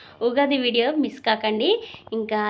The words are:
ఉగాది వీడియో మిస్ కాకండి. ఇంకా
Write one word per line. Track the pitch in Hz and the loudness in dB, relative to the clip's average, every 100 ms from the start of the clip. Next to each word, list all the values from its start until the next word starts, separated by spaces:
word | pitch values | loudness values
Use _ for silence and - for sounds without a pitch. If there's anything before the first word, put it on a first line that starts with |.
| - - | -20 -4
ఉగాది | 233 247 277 277 | 0 2 2 2
వీడియో | 247 233 247 | 2 2 0
మిస్ | 311 254 - | 0 -2 -2
కాకండి. | - 220 220 214 294 480 - - - | -2 0 0 0 0 0 -4 -18 -8
ఇంకా | 226 220 214 | -6 -2 -2